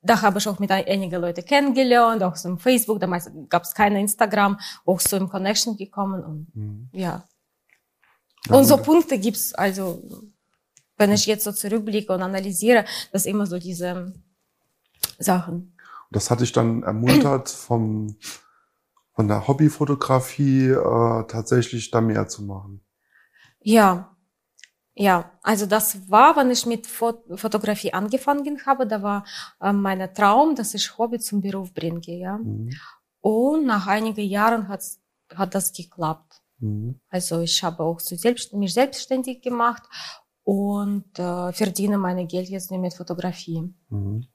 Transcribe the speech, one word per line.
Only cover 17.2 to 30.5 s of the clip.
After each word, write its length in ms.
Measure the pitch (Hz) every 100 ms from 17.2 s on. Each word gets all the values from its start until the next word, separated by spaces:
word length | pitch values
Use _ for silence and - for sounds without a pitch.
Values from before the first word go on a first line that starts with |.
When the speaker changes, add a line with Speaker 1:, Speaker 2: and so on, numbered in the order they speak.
| 226 135 127
Speaker 2:
<clears throat> 180 | - -
vom, 480 | 117 110 107 107 104 - - _ _ _ _ _ _ _
von 140 | - 107
der 200 | 104 104
Hobbyfotografie, 1200 | 135 151 - 143 139 - 131 127 - 143 135 131
äh, 540 | 131 - 117 117 117 110
tatsächlich 640 | 113 107 127 117 120 -
da 100 | 117
mehr 260 | 113 107 101
zu 160 | -
machen? 380 | 101 98 98 98 _ _ _ _ _ _ _ _
Speaker 1:
Ja. 520 | 214 226 202 180 190 _ _ _ _ _ - _ _ -
Ja, 300 | 202 180 175 _
also 240 | - 214 202
das 420 | 214 220 196 185
war, 260 | 202 269 311
wenn 120 | 254
ich 160 | 247 233
mit 220 | 233 -
Fot-, 520 | - 233 226 _ 170
Fotografie 540 | 220 214 208 208 202
angefangen 720 | 185 208 262 277 285 285 294 -
habe, 220 | 269 240
da 160 | 214
war, 220 | 202 202 202 - - _
äh, 100 | 190
mein 400 | 202 196 190 185 190
Traum, 400 | 208 220 311